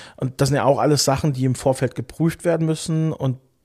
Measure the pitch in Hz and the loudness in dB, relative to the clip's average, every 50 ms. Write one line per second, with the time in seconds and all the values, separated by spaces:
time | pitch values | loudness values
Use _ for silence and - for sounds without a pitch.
0 | - - - - - 127 127 - 143 131 147 135 104 131 143 110 113 147 147 139 | -18 -20 -10 -6 -6 -4 -2 0 0 2 2 2 4 4 4 4 4 2 2 2
1 | - - 135 - - 156 135 127 131 131 123 - - 131 127 - 135 120 - - | 2 2 0 0 0 -2 0 0 0 0 0 0 0 0 0 0 -2 -4 -4 -6
2 | - - - - 156 165 156 - - 175 165 160 160 160 160 156 - - 160 160 | -10 -8 -4 -2 0 0 0 -2 -2 0 0 0 0 0 -2 -2 -4 -2 -2 0
3 | 160 160 - - 135 135 127 127 _ _ _ _ _ | 0 -2 -2 -2 -2 -2 -2 -4 _ _ _ _ _